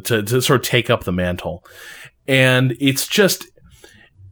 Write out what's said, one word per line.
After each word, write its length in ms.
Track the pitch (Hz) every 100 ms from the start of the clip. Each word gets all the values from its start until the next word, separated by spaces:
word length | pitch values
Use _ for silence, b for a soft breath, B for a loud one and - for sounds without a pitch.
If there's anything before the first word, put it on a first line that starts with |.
to, 180 | - 113
to 180 | 104 127
sort 200 | 123 131
of 60 | -
take 220 | 123 -
up 140 | 117
the 80 | -
mantle. 540 | 90 90 92 87 78 B B B B B _ -
And 480 | 135 131 127 131 -
it's 300 | 139 135 -
just, 360 | - 190 - - _ b b b b b _ -